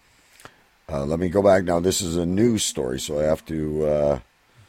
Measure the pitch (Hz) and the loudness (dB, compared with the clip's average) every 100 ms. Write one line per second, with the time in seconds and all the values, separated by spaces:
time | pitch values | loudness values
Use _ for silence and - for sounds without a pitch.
0 | _ _ _ _ - _ _ _ - 73 | _ _ _ _ -20 _ _ _ -8 -6
1 | 71 82 90 98 98 95 87 85 92 - | -2 -2 0 4 6 4 4 0 2 0
2 | 87 85 85 95 120 107 - 78 64 65 | -2 -2 0 2 2 2 -2 -4 -4 -6
3 | - 73 78 80 - 80 76 76 76 76 | -6 -2 0 -2 -4 -6 -4 -2 0 0
4 | 73 67 - _ _ _ | 0 -2 -6 _ _ _